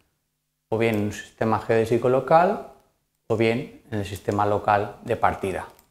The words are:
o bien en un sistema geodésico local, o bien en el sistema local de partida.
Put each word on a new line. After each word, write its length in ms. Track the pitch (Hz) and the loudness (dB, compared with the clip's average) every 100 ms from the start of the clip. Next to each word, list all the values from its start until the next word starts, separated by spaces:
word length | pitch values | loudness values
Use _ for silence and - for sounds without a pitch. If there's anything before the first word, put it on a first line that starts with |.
| _ _ _ _ _ _ _ | _ _ _ _ _ _ _
o 80 | 110 | 0
bien 200 | 113 107 | 0 0
en 60 | |
un 80 | 104 | -2
sistema 480 | 98 - - 113 107 | -6 -12 -4 -2 0
geodésico 500 | - 113 110 120 127 | 2 2 2 2 2
local, 600 | 131 127 160 180 220 - - _ _ _ _ - | 0 4 4 4 0 -8 -20 _ _ _ _ -4
o 100 | 110 | 0
bien 440 | 113 117 151 - - | 2 0 -6 -16 -8
en 100 | 107 | -8
el 40 | |
sistema 400 | 92 98 - 104 | -6 -6 -2 0
local 540 | 101 104 - 104 104 - | 0 0 2 0 0 -8
de 140 | - 110 | -6 -2
partida. 500 | 98 85 95 82 - - _ | 0 -2 -6 -6 -10 -18 _